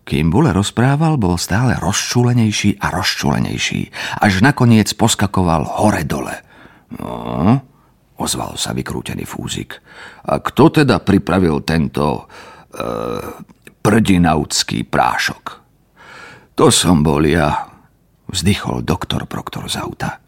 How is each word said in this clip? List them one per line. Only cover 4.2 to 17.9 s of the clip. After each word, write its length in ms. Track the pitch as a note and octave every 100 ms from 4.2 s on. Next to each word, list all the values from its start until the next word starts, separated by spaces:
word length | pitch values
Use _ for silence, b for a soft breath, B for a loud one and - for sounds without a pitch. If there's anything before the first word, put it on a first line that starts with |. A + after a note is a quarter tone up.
až 200 | G#2 F#2
nakoniec 480 | C3 - B2 A2 G2+ -
poskakoval 640 | A#2 - G2 - F2 E2 - -
hore-dole. 600 | G#2+ G2 C#2+ - - - B B B B B -
„No?“, 640 | - A#1+ A#1 A#1+ F2 C3+ - b b b _ -
ozval 400 | - - G#1+ G1+
sa 160 | - B1
vykrútený 480 | B1+ - - G1+
fúzik. 520 | G1+ - - - - - B B B B
„A 120 | - C#2+
kto 440 | - - D#3 D#3
teda 200 | C3+ F#2
pripravil 600 | - F#2 - F2+ F2 C#2+
tento, 600 | - D#2+ C2+ - D2 A#1
e, 580 | - - - - - - A1+ A1+ A#1 G#1+ - - - _ - _
prdinautský 1000 | - A2 G2+ F2+ E2+ D#2+ - - - A1 -
prášok?“ 540 | C#2 B1 - - - - - _ _ _ B B B B B B -
„To 160 | D#3
som 320 | - E2+ E2+
bol 160 | D#2 D2
ja,“ 440 | D#2 E2 D2+ - B B B